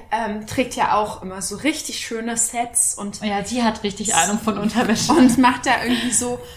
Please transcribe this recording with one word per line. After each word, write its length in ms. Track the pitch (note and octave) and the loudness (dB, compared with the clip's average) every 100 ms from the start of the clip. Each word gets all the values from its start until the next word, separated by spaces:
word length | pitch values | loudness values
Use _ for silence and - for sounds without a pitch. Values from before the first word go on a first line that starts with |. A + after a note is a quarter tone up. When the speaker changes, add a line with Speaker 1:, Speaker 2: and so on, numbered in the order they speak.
| - | -4
Speaker 1:
ähm, 340 | A3 A3 G#3+ G#3+ | -4 -2 -6 -2
trägt 300 | - B3 B3 | -2 0 0
ja 180 | - | 0
auch 280 | G3+ G#3 - | 2 0 -4
immer 200 | F#3 F#3+ | -10 -8
so 140 | F#3 G3 | -8 -4
richtig 420 | C#4 D#4 - - | -2 -2 -6 -8
schöne 380 | - A3+ A#3 A#3+ | -6 -6 -4 -2
Sets 580 | - A#3 A#3+ - - | -2 -2 -2 0 0
und 260 | - G3+ - | -2 -8 -6
Speaker 2:
Ja, 220 | G#3 G3+ | -4 -2
die 220 | G3+ A#3+ | -2 0
hat 180 | A#3 A3 | 0 0
richtig 320 | G3+ G3 G#3 | -4 -4 0
Ahnung 240 | - F3+ G#3+ | 2 2 0
von 180 | A3 G#3 | -2 0
Unterwäsche. 540 | A3+ A3+ G3 A3 - | 0 0 2 2 4
Speaker 1:
Und 240 | D#4 B3+ A#3 | 6 8 8
macht 280 | B3 B3+ C#4 | 4 4 0
da 160 | A#3 | 0
irgendwie 300 | A#3 A#3+ A#3+ | 2 0 0
so, 260 | - B3 B3 - | 0 -2 -4 -10